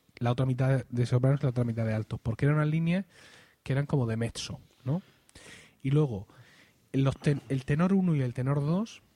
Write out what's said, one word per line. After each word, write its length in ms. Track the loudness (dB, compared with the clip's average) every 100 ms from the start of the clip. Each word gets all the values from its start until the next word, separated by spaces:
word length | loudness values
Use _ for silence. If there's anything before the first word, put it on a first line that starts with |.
| _ -4
la 160 | -2
otra 140 | 0 0
mitad 380 | 2 2 2 0
de 180 | -2 2
sopranos 340 | 2 4 2
y 40 |
la 60 | 0
otra 140 | 0
mitad 200 | 0 0
de 80 | 0
altos, 240 | 0 -2 -6
porque 240 | -4 0 0
era 80 |
una 100 | 2
línea 400 | 0 0 0 0 -2 -14 -20 -20 -20 _
que 120 | -4
eran 100 | -2 0
como 200 | 0 0
de 100 | -2
mezzo, 420 | -4 -6 -12 -12 -16 _
¿no? 200 | -4 -4 -4 _ _ -20 -20 -20 -20 _
Y 80 | 0
luego, 360 | 2 2 -2 -10 -18 -20 -20 -20 _ _
los 240 | 0 0 0
ten-, 240 | 0 -2 -2
el 140 | -6 -2
tenor 260 | 0 2
uno 240 | 2 2 0
y 60 |
el 100 | -2
tenor 260 | -2 -2 0
dos... 380 | 0 -2 -2 -10 _